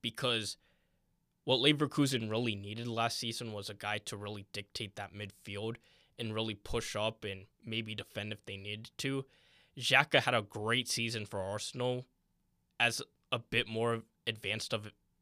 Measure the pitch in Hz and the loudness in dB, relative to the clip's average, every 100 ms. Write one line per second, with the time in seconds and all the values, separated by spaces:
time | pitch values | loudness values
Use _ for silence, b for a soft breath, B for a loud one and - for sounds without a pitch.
0 | 117 - 131 117 101 - _ _ _ _ | -6 -2 0 0 -2 -8 _ _ _ _
1 | _ _ _ _ - 131 139 147 147 - | _ _ _ _ 2 6 6 6 4 4
2 | 139 131 110 110 123 101 98 107 120 113 | 4 4 2 0 0 -2 -6 -8 -4 0
3 | 117 - 117 113 117 104 101 101 104 107 | 0 0 -4 -4 -6 -6 -8 -6 -4 -4
4 | - 104 104 104 95 101 98 - 107 - | -6 -8 -8 -8 -10 -12 -10 -8 -8 -8
5 | 101 101 104 - - 101 110 117 b b | -10 -8 -12 -12 -10 -6 -6 -6 b b
6 | b - 113 107 113 107 - 117 - 104 | b -8 -4 -2 -2 -4 -4 -4 -2 -2
7 | 110 - 104 95 98 _ - 113 110 110 | -2 -2 -8 -8 -12 _ -6 -6 -4 -8
8 | - 107 104 107 - 101 101 107 113 - | -8 -6 -6 -8 -10 -12 -8 -10 -12 -4
9 | 139 135 - b b b b - 117 131 | -2 -2 -6 b b b b -6 6 6
10 | 143 139 131 120 101 110 107 123 120 - | 8 6 6 4 2 -2 2 2 2 -2
11 | 117 113 101 101 95 104 - 131 123 123 | 0 -2 -4 -2 -2 -2 -4 -2 0 0
12 | 127 _ _ _ _ _ _ - 120 113 | -6 _ _ _ _ _ _ 2 2 2
13 | - _ _ 120 - 117 120 110 117 117 | -8 _ _ -4 0 0 0 2 2 2
14 | - _ - 110 98 110 - 110 104 _ | -4 _ -6 -4 -4 -4 -2 -4 -4 _
15 | _ _ | _ _